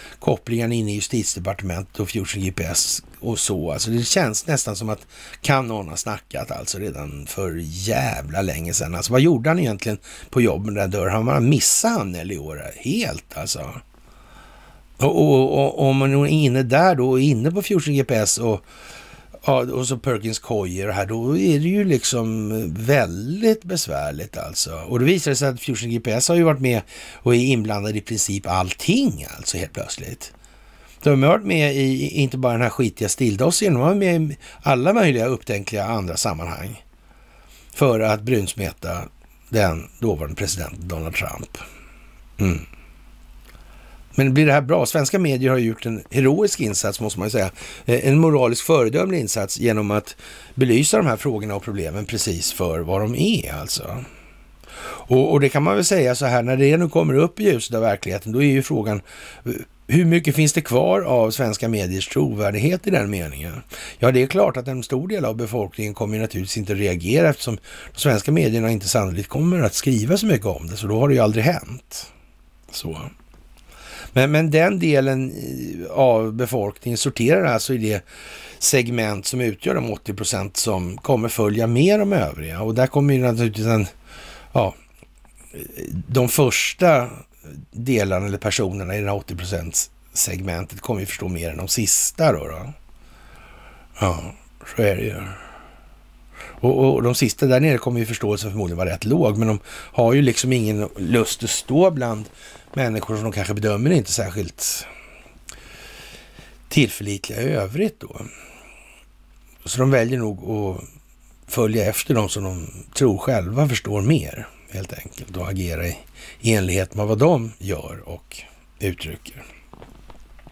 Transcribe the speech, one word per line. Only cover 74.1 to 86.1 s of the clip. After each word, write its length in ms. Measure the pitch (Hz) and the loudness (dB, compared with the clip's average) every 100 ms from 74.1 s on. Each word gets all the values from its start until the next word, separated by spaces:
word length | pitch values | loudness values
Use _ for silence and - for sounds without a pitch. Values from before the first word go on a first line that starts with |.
| - | 2
Men, 160 | 135 | 4
men 200 | 151 160 | 4 4
den 280 | 156 175 190 | 4 4 2
delen, 520 | 170 143 135 131 131 | 2 4 4 0 -4
eh, 600 | - - 65 - 85 87 | -8 -10 -10 -10 -10 -6
av 420 | 87 131 113 110 | 2 4 4 2
befolkningen 640 | 110 123 127 101 - - 113 | -2 -2 -2 -4 -6 -6 -4
sorterar 480 | 139 - 117 180 160 | -2 0 2 4 4
alltså 280 | 113 - | 0 0
i 40 | 123 | -2
det 280 | 107 101 - - - - - - | -2 -4 -6 -18 -20 -18 -20 -6
segment 640 | - 139 117 120 110 101 - | 0 2 2 0 -2 -4 -4
som 160 | 127 | -4
utgör 340 | 120 98 - 127 | -2 -2 -2 -2
de 160 | 120 | -2
åttio 220 | 101 - | -6 -8
procent 440 | 98 104 107 95 - | -6 -4 -4 -4 -4
som 400 | - 95 90 92 | -2 -2 -4 -6
kommer 320 | - 127 113 | 0 0 0
följa 380 | - 107 107 113 | 0 0 2 2
med 320 | 120 175 208 | 4 4 4
de 140 | 202 | 2
övriga. 480 | 185 82 76 78 82 | 2 0 -4 -8 -6
Och 140 | 107 113 | -4 0
där 120 | 131 | 2
kommer 260 | 143 143 | 2 2
ju 80 | 135 | 4
naturligtvis 440 | 127 117 117 104 110 | 2 2 0 0 2
en, 220 | 110 98 - - - - - - | 2 0 -6 -20 -20 -20 -20 -4
ja, 220 | 135 98 - _ _ - _ - - - - - - - 92 | 0 0 -2 _ _ -20 _ -20 -20 -20 -16 -14 -12 -10 -10
de 220 | - | -4